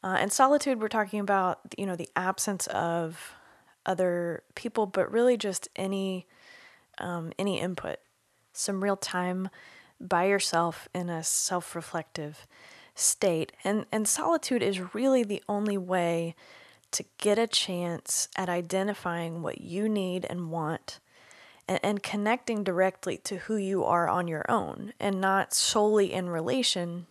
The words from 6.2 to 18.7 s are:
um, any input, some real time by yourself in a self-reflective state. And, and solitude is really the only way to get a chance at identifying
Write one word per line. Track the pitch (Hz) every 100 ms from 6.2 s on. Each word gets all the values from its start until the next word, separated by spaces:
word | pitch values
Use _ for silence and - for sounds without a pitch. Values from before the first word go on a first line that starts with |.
| - _ - - - - _ -
um, | 175 175 165 -
any | 202 185
input, | 180 175 - - _ _ _ _ _
some | - - 196
real | 196 196
time | - 180 180 185 190 - - - - _
by | 180 175
yourself | 190 202 - 170 170 160 - 180
in | 175
a | 170
self-reflective | 160 - - 180 - 170 160 170 156 - 147 151 - - - - - -
state. | - - 202 165 - -
And, | 190 208 -
and | 220 214
solitude | - 320 330 - 247
is | 202 190 180 214
really | 269 262
the | 214 202 -
only | 208 214 202
way | 180 185 170 165 170 - - - - - _
to | - - _
get | 208 208
a | 226
chance | - - 180 175 170 - - - -
at | 185
identifying | 175 170